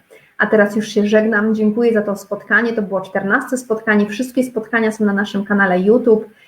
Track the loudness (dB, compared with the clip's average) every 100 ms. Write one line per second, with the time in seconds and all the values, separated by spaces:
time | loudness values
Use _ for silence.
0 | _ -20 _ -4 0 2 2 0 -2 -2
1 | 2 2 2 0 0 0 0 2 2 0
2 | -2 -6 -8 -12 0 0 0 -2 -2 -4
3 | -4 -4 -2 -2 -2 -8 -4 -4 0 0
4 | 0 -4 -4 -2 -2 -6 -4 -2 -2 0
5 | -2 0 -4 -6 -2 0 2 2 4 4
6 | 4 2 0 _